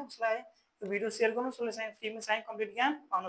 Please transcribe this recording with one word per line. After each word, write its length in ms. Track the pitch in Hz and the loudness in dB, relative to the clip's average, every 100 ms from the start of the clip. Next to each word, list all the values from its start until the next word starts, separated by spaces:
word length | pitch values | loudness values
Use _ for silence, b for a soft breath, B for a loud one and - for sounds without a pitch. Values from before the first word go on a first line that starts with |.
उसलाई 320 | 285 - 226 226 | -6 -2 0 0
यो 480 | - _ _ _ | -4 _ _ _
भिडियो 240 | 196 202 220 | -4 0 0
share 240 | 220 226 | 2 2
गर्नुहोस्, 280 | 226 262 247 | 4 -2 -2
उसले 80 | 233 | -4
चाहिँ 200 | 226 220 214 | -4 -6 -6
फ्रीमा 240 | 214 220 | -8 -4
चाहिँ 220 | 214 220 | 0 0
complete 300 | 220 214 208 214 | 0 -4 -2 4
ज्ञान 320 | 269 294 - | 2 2 0
पाउन 160 | 185 | 0